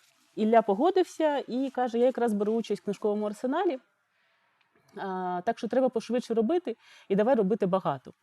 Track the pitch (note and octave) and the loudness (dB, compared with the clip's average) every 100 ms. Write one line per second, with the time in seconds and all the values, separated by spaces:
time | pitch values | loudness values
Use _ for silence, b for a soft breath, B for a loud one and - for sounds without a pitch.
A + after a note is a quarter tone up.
0 | _ _ _ - A3 A3+ G#3+ G3 E4+ F#4+ | _ _ _ -2 4 4 4 2 2 2
1 | E4 - D4+ C#4+ - A#3+ C4+ - B3 A#3+ | 0 0 0 0 -4 -4 -4 -2 -2 2
2 | B3+ A#3+ A#3 G#3 G#3 A#3 G#3+ G3+ - F#3+ | 2 2 0 0 0 -2 -2 -4 -6 -4
3 | G#3 G#3 G#3 G#3 B3+ D#4 E4+ C4 _ _ | -2 -2 -4 -4 -4 0 -2 -2 _ _
4 | _ _ _ _ _ _ _ _ _ G3+ | _ _ _ _ _ _ _ _ _ -10
5 | G3 F#3 F3+ F3+ G3+ A#3 A3+ B3 C4 A3+ | -8 -6 -4 -4 -2 -4 -2 2 2 0
6 | - A#3+ - A3+ A3 F4 B3+ - B B | -4 -4 -2 0 0 0 -2 -12 B B
7 | B G3 G#3+ B3+ F#3+ A3+ F#3+ F#3 E3+ C#3+ | B 0 4 4 2 0 0 0 -2 -6
8 | - - | -10 -6